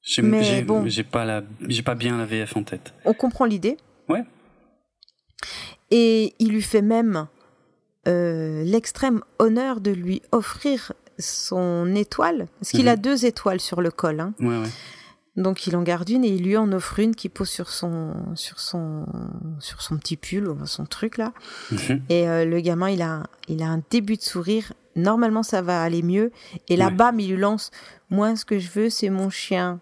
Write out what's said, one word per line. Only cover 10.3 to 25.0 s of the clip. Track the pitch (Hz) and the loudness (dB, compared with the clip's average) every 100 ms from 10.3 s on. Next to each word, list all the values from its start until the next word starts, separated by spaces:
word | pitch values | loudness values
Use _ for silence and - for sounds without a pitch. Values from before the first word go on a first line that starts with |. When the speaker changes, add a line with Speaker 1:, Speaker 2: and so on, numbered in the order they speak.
Speaker 2:
offrir | 233 208 - 285 262 - - _ - | 0 0 -4 0 0 -2 -16 _ -10
son | - - - 185 180 170 175 196 | -8 -6 -4 0 0 0 2 0
étoile, | 202 - 330 320 175 _ | 0 0 0 0 -4 _
parce | - | -2
qu'il | - | 4
Speaker 1:
Mhm. | 247 | 4
Speaker 2:
a | 226 | 4
deux | 220 277 240 | 2 2 2
étoiles | 226 208 185 | 2 -2 -2
sur | - 175 | -4 0
le | 175 | -2
col, | - 170 151 | 0 -2 -2
hein. | 170 214 | -4 -2
Speaker 1:
Ouais, | 123 117 | 0 0
ouais. | 113 120 - - - _ _ - | -4 -8 -16 -20 -20 _ _ -2
Speaker 2:
Donc | 190 190 - | 0 0 0
il | 175 | 0
en | |
garde | 175 175 175 | 2 0 0
une | 247 247 | 2 2
et | |
il | 190 | 2
lui | 180 214 | 2 2
en | 214 | 2
offre | 190 - - | 0 -2 0
une | 220 220 | 0 0
qui | 185 | -6
pose | - 190 | -6 -6
sur | - 180 | -4 -6
son, | - 175 165 160 160 180 165 | -6 -4 -4 -6 -6 -6 -8
sur | - - | -10 -10
son, | - 180 160 156 156 - - - 165 156 | -8 -6 -6 -6 -8 -8 -8 -10 -10 -10
sur | - - | -12 -12
son | - 156 | -6 -6
petit | - 160 | -4 -8
pull, | - 185 202 | -4 -4 -4
enfin, | 143 147 | -6 -8
son | - 151 | -8 -8
truc | - 220 - | -6 -6 -4
là. | 226 - - - - | -6 -6 -18 -18 -6
Speaker 1:
Mhm. | 110 131 135 131 | -6 -2 -2 2
Speaker 2:
Et, | 170 170 | 2 4
euh, | 165 165 | 2 2
le | 170 | 2
gamin, | 170 170 185 | 0 0 0
il | 190 | 0
a, | 165 160 147 - - | -2 -4 -8 -16 -8
il | 160 | -4
a | 160 | -2
un | 165 156 | -2 0
début | 240 202 214 | 0 0 -2
de | |
sourire. | - 180 175 214 214 - _ | -2 -4 -2 -2 -2 -16 _
Normalement, | - | 0